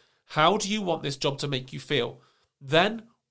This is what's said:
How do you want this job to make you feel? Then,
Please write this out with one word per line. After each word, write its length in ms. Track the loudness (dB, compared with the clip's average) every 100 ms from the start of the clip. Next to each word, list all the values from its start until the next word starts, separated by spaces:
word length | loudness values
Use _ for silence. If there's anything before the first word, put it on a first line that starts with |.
| _ _
How 320 | -6 4 4 4
do 120 | 0
you 140 | -2
want 220 | -2 -2
this 120 | -4 -2
job 220 | -2 -2
to 100 | -4
make 240 | -4 -6
you 60 | -12
feel? 420 | -2 -2 -2 -6 _ _ _ _
Then, 440 | 2 4 4 0 -14 _ _